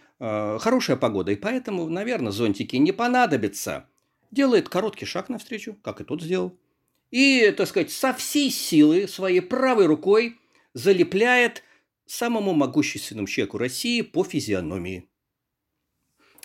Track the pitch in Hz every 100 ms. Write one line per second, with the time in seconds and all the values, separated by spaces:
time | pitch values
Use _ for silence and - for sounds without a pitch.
0 | _ - 113 107 104 107 220 254 - 131
1 | 120 98 90 101 202 254 247 190 165 170
2 | 220 226 117 101 113 98 113 127 156 190
3 | 240 254 247 135 101 - - - - _
4 | _ _ _ 226 277 220 139 180 214 -
5 | 98 175 - 233 - 220 226 202 - 101
6 | - 160 165 185 185 - _ _ _ _
7 | _ 240 277 262 214 160 185 190 160 -
8 | 262 - - 294 277 - - 156 151 170
9 | 202 - 190 180 180 254 262 233 175 151
10 | 180 214 233 - _ _ _ 123 165 185
11 | - 185 240 247 233 - - _ _ _
12 | - - 233 233 196 160 135 139 - 101
13 | - 107 98 - 101 104 123 - 240 240
14 | - 160 180 151 107 95 80 92 87 90
15 | - _ _ _ _ _ _ _ _ _
16 | _ _ _ _